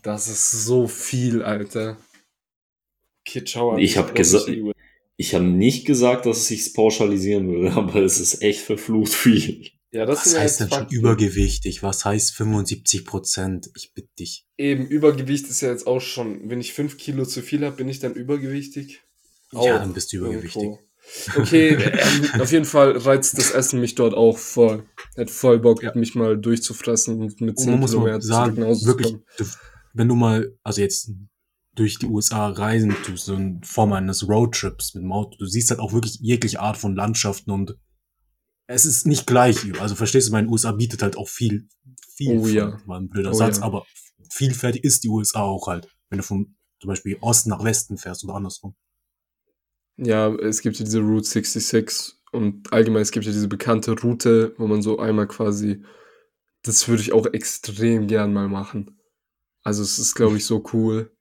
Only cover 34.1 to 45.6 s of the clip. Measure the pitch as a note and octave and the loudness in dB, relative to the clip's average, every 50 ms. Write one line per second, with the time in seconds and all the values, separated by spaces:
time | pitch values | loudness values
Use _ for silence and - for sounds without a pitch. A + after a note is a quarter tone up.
34.1 | F#2+ - - F#2+ G#2 A2 A#2+ A#2 A#2 - - F#2 - - - - - F2+ F2 F#2 | -4 -4 0 2 2 2 2 2 0 -4 -6 -6 -8 -8 -10 -10 -10 -8 -8 -4
35.1 | F#2+ G#2 G#2 - - _ G#2 F#2+ F#2+ A#2+ A2+ - A#2+ A2+ A#2 F#2 G2+ A#2 A#2 A2 | -4 -4 -6 -6 -8 _ -8 -4 -2 0 0 0 0 -2 -4 -2 -2 -2 -2 -2
36.1 | - - A#2 A2 B2 A#2 A#2 G#2 - - G2+ G#2+ G#2+ - - G2+ F#2+ F#2+ G2+ A2 | -8 -6 0 0 0 2 0 -2 -4 -2 -4 -4 -4 -4 -4 -4 -2 -2 -2 -2
37.1 | A2 - - G#2+ G2 - _ - G2 G2 G2 F2+ G#2+ _ _ _ _ _ _ _ | -2 0 -2 -2 -4 -4 _ -4 -4 -4 -4 -6 -8 _ _ _ _ _ _ _
38.1 | _ _ _ _ _ _ _ _ _ _ _ - B2 B2+ - D#3+ A#2+ - - D#3 | _ _ _ _ _ _ _ _ _ _ _ -4 2 2 2 4 2 0 2 2
39.1 | D3 C#3 - - B2 B2 B2 B2+ G#2+ - - G2+ F2+ E2 G2+ G#2 G2+ - A2+ G2+ | 2 2 2 4 6 6 6 6 4 2 -2 -6 -6 -6 -6 -6 -4 -2 -2 2
40.1 | - C3 B2 A2 A2 G#2+ G#2+ A2+ A2+ A2 A2+ A#2 G#2 G#2 A#2+ A#2 - - G#2+ G2+ | 4 2 2 4 2 0 2 2 0 0 0 0 0 -2 -2 -2 -2 -2 -2 -2
41.1 | - - G2+ - - - B2+ A2 G#2 G#2 A#2+ _ _ _ _ C3 - - - _ | -2 -4 -10 -12 -6 -2 -2 -2 -2 -2 -6 _ _ _ _ -20 -20 -20 -20 _
42.1 | - - C#3+ C3+ A#2 A2+ A2 A2 G#2+ G#2+ G#2 G#2 G#2 - - F#2 F2+ F#2 F#2+ F#2 | -10 -4 -2 0 0 2 2 2 0 0 0 -2 -8 -12 -12 -12 -10 -10 -10 -6
43.1 | - G2+ F#2+ F#2+ F#2+ A2 A2+ A2+ G#2 G2+ G#2 A2 F#2+ G2 - _ _ - - - | -4 -4 -2 -2 2 2 2 2 2 0 -4 -4 -6 -6 -10 _ _ -20 -20 -20
44.1 | _ _ _ _ - - C3+ C3 B2+ - - B2 A#2+ A#2+ - C#3+ B2+ - - A2+ | _ _ _ _ -4 0 0 0 0 0 -2 -2 -2 0 0 0 0 0 0 0
45.1 | G#2+ A2 G#2 - - G#2+ G2+ G2 G2 G2 | -2 0 0 -2 -2 -2 -2 -2 -4 -6